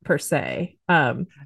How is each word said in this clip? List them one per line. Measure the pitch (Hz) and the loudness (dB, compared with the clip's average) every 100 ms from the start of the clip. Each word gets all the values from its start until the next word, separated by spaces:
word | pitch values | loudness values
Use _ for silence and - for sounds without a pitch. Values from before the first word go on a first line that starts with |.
| - | -2
per | 147 | -2
se. | - 147 64 64 175 _ - | 0 -2 -2 -6 -6 _ 2
Um, | 170 127 120 180 - | 2 4 -2 -8 -12